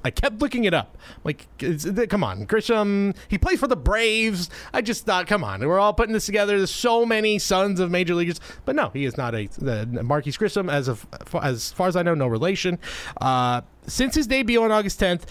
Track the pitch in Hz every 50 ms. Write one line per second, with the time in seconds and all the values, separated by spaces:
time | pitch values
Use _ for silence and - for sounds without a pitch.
0 | - 127 - - - 190 214 208 294 240 - 240 226 190 170 143 - - - -
1 | - - - - - 156 147 - - - - - 143 127 165 147 147 175 190 220
2 | 240 - - 202 151 101 92 95 104 - 214 220 208 - 233 214 208 202 202 202
3 | 202 202 - - - - 202 190 - 359 370 - 269 240 247 165 120 185 208 220
4 | 226 220 220 226 220 220 202 180 170 - - - - - - - 220 220 214 -
5 | - 214 190 180 175 165 208 196 135 101 95 95 120 151 180 196 202 208 202 -
6 | 233 214 220 208 - - 202 214 202 202 202 196 190 190 - - - 240 226 233
7 | 233 226 226 214 214 214 208 202 - - 196 190 196 202 196 175 185 175 175 180
8 | 185 170 175 170 170 170 165 - - - - - - 254 269 302 254 - - 135
9 | 143 127 120 - 131 120 113 110 104 98 - - 135 131 117 107 110 120 120 -
10 | 120 120 147 151 143 147 131 - 214 202 - 208 185 180 147 143 131 131 117 -
11 | - - - - - - - 170 - 139 123 110 - - - - 180 185 175 180
12 | 170 175 165 151 131 123 113 110 156 185 196 - - 185 175 - - - - -
13 | - - - - - 131 131 127 123 123 123 120 - - - - - - - -
14 | 254 262 - 311 285 220 262 269 254 208 233 233 226 220 214 214 208 196 - -
15 | 202 180 180 165 - -